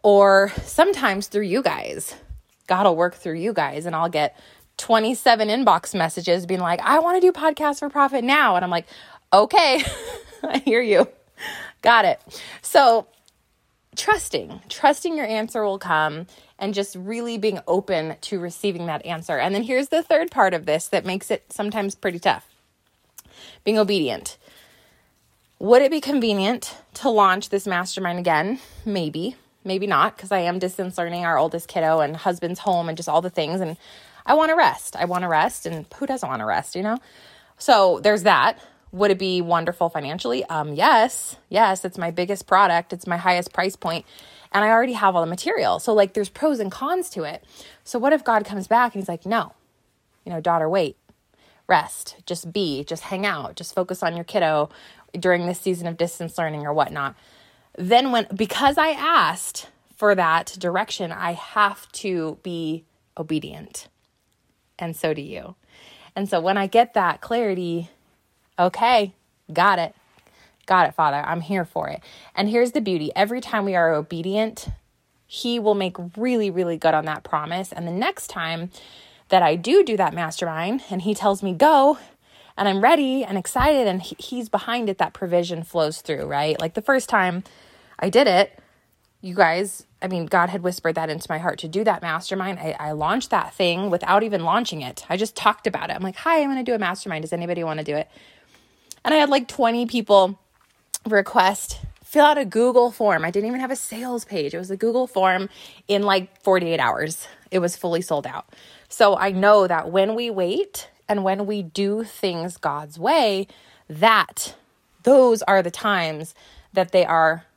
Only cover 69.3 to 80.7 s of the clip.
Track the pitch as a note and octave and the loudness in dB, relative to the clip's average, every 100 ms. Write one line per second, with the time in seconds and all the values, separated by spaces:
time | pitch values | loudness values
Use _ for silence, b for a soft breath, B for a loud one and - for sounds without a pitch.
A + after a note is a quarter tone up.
69.3 | _ - D#3+ G3 F#3 E3 _ b b b | _ -6 2 2 2 -2 _ b b b
70.3 | b b b - F#3 E3 - D3+ C#3+ C#3+ | b b b 2 4 4 2 0 0 -4
71.3 | E3+ D#3+ G3 E3+ E3 C#3+ D3+ B B B | -6 -4 -6 -4 -6 -8 -10 B B B
72.3 | - G#3 A#3+ A#3+ D4 G#3 F3 D3+ - G#3 | -4 0 2 2 0 -2 -2 -4 -2 -2
73.3 | B3 - A3 G3 F3+ E3 D3+ D#3 E3+ F3 | -2 -4 -4 0 2 2 2 -2 -8 -4
74.3 | G3+ A3 A3 - - _ _ _ _ _ | -2 -2 -6 -12 -12 _ _ _ _ _
75.3 | - A#3+ A#3+ G#3+ G3+ F#3+ F#3 F3 F#3+ B3 | -8 -4 -2 0 0 -2 -6 -14 -6 -2
76.3 | A#3+ G3+ F3 F3 E3 D#3+ D#3 D#3 D3+ - | 0 -2 -2 -4 0 0 0 -2 -10 -6
77.3 | D#3 D3+ F3 F#3+ - E3+ F3 D4 G4 - | -6 -4 -8 -8 -10 -8 -4 -4 -6 -12
78.3 | F#3 E3 E3 F3 B B B B B _ | -8 -6 -6 -10 B B B B B _
79.3 | F#3+ E3+ E3+ F3+ F#4 D#4 G#3+ E3+ E3 D#3+ | 4 4 2 4 4 4 2 -2 -2 -8
80.3 | - E3+ D#3+ F3 | -6 -6 -4 -4